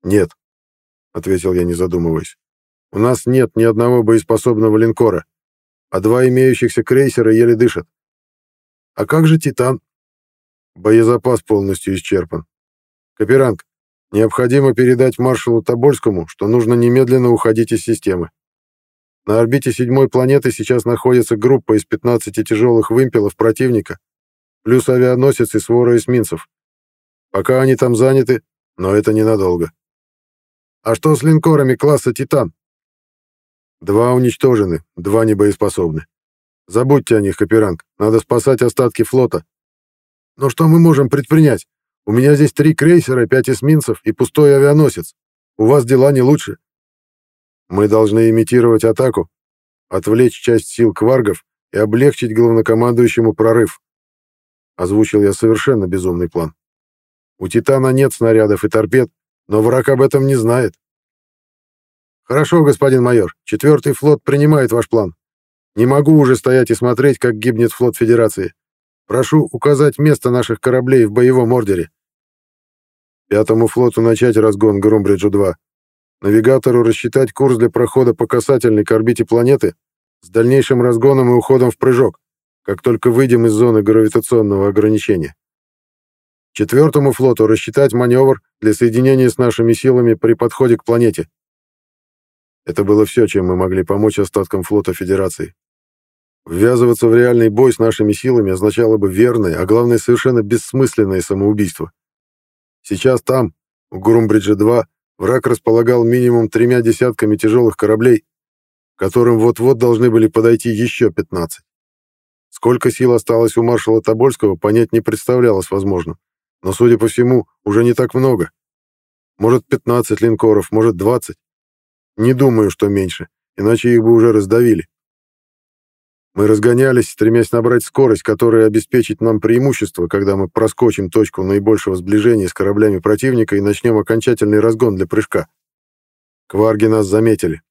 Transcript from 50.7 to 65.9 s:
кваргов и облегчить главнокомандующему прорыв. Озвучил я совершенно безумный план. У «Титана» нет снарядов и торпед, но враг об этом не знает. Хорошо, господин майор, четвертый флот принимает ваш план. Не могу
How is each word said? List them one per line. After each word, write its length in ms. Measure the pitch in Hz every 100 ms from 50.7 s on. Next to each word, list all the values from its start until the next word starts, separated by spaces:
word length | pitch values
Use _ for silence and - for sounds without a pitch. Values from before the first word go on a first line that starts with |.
| - 117
кваргов 500 | 90 110 131 104 90 _ _ _
и 60 | 98
облегчить 580 | 107 113 139 - 120 110
главнокомандующему 1000 | 117 113 107 113 120 117 120 120 113
прорыв. 480 | 92 110 113 101 - _ _ _ _ _ _ _ _ _ -
Озвучил 480 | 90 104 107 104
я 100 | 101
совершенно 540 | 95 113 110 - 120 92
безумный 420 | 95 92 87 87
план. 240 | 87 80 _ _ _ _ _ _ _ _ _
У 80 | 95
«Титана» 420 | 117 123 135 131
нет 220 | 131 135
снарядов 500 | - 113 110 107 101
и 60 | 101
торпед, 400 | 110 107 127 120 _ _ _ _
но 140 | 104
враг 280 | 110 127 135
об 120 | 131
этом 260 | 135 139 135
не 80 | 131
знает. 400 | 113 120 110 _ _ _ _ _ _ _ _ _ _ _ _ _ _ _
Хорошо, 400 | - 135 151 175
господин 400 | 147 - 139 131
майор, 320 | 120 120 90 _
четвертый 500 | - 107 143 147 143
флот 300 | 127 147 147
принимает 480 | - 143 151 151 120
ваш 160 | 117 -
план. 280 | 117 95 - _ _ _ _ _ 101
Не 120 |
могу 320 | 123